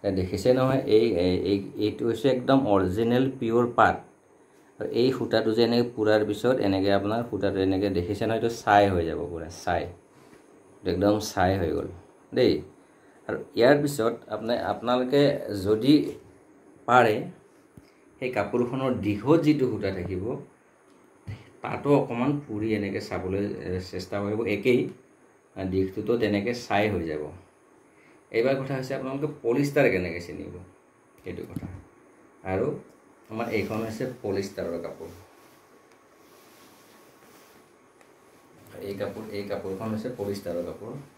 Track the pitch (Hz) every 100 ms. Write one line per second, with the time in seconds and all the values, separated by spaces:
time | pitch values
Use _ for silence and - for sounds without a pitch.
0 | 104 92 92 104 123 127 131 135 - 104
1 | 117 87 90 92 92 101 92 - 104 -
2 | 117 110 139 127 123 135 131 98 92 98
3 | 117 123 131 131 113 117 120 117 101 -
4 | - _ _ _ _ _ _ - 107 117
5 | 131 127 113 110 113 110 117 120 120 -
6 | 107 107 104 104 120 131 101 95 98 98
7 | 101 113 120 101 98 92 95 95 101 92
8 | 87 98 110 113 117 117 - 104 101 90
9 | 82 78 85 82 80 - - 85 92 -
10 | _ - - - _ - - - 95 90
11 | 101 107 104 - 92 95 82 80 80 87
12 | - _ _ - 117 - - - _ _
13 | - - - - - - 123 147 147 143
14 | 113 117 - 107 113 117 90 104 117 127
15 | 127 143 143 - - 101 95 110 127 147
16 | - - - - _ _ - - - 123
17 | 117 107 90 - _ _ _ - _ _
18 | _ _ 127 110 101 120 120 135 131 110
19 | 101 101 123 165 151 135 120 107 101 92
20 | 90 92 107 147 - _ _ _ _ _
21 | _ _ - - - - 120 117 139 143
22 | - 117 135 143 131 104 110 104 101 101
23 | 101 92 90 98 101 - 90 92 90 92
24 | 92 101 101 107 117 104 113 123 - -
25 | _ _ _ _ _ 98 95 92 95 -
26 | 104 117 104 101 101 120 - 101 107 92
27 | 82 76 76 92 - _ _ _ _ _
28 | _ _ _ 113 123 135 135 135 127 135
29 | 131 139 147 - 113 135 143 147 123 92
30 | 90 85 - 87 90 90 92 _ _ _
31 | _ _ 95 95 - - 92 - - _
32 | _ _ - _ 95 95 135 - - _
33 | _ _ _ 110 117 113 101 110 113 110
34 | 127 - 104 95 98 - 87 85 82 -
35 | 80 90 - - - _ _ - _ _
36 | _ _ _ - - - - - - -
37 | - _ - - - - _ _ _ _
38 | - _ _ - _ - - - 101 98
39 | 98 95 107 104 101 98 95 95 110 107
40 | 127 - 101 98 87 87 85 - 107 143
41 | -